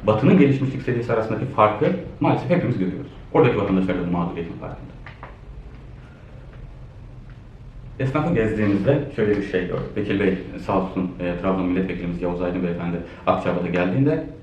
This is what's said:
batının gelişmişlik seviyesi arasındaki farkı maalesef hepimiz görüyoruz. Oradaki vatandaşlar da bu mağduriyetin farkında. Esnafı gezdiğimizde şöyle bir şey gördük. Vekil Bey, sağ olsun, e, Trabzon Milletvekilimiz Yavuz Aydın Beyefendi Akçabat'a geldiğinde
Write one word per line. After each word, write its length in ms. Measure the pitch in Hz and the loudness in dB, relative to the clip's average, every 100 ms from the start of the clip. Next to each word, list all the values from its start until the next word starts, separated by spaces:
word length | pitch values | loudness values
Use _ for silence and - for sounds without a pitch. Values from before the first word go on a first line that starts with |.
| - | 4
batının 320 | 107 147 190 | 4 8 8
gelişmişlik 440 | 139 127 131 - | 8 6 0 -2
seviyesi 300 | - 117 117 | -2 -2 0
arasındaki 320 | 113 107 113 | 0 0 -2
farkı 420 | - - 107 - 170 185 - - | -2 4 4 6 2 0 -4 0
maalesef 300 | 135 131 - | 2 2 2
hepimiz 280 | 175 - 104 | 2 2 0
görüyoruz. 320 | 92 - - - - | 0 -2 -10 -14 -2
Oradaki 260 | - 123 104 | 4 4 4
vatandaşlar 380 | 101 95 92 87 | 2 2 2 0
da 120 | 87 | 0
bu 20 | |
mağduriyetin 440 | 87 85 - 82 | 0 -2 -4 -8
farkında. 360 | - - - - - - - - - - - - - - - - - - - - - - - - - - - - - - - - - - - | -8 -10 -10 -14 -16 -16 -16 -16 -16 -16 -14 -14 -16 -16 -16 -18 -18 -18 -18 -16 -16 -16 -14 -16 -16 -16 -16 -16 -16 -18 -18 -16 -14 -14 -4
Esnafı 340 | 131 151 165 | -2 0 0
gezdiğimizde 680 | 117 110 104 104 98 113 143 - - | 2 2 2 2 2 4 2 2 0
şöyle 200 | 104 101 | 2 2
bir 60 | |
şey 240 | 95 92 90 | 2 -2 0
gördük. 300 | - - - | -4 -4 -4
Vekil 240 | 101 98 | -2 2
Bey, 180 | 101 92 - - - | 2 2 -4 -10 0
sağ 120 | 98 | 0
olsun, 320 | 95 95 90 - | 0 -2 -4 -2
e, 140 | 90 87 | -4 0
Trabzon 240 | 95 95 90 | 0 2 2
Milletvekilimiz 560 | 92 90 85 87 85 | 2 0 -2 -4 -2
Yavuz 200 | 87 87 | -2 0
Aydın 200 | 90 92 | -2 0
Beyefendi 340 | 90 87 85 85 - - - | -2 -2 -2 -4 -6 -4 0
Akçabat'a 400 | 92 92 87 87 | 0 2 0 0
geldiğinde 600 | 87 92 123 143 160 - - | 0 2 4 4 2 -2 -12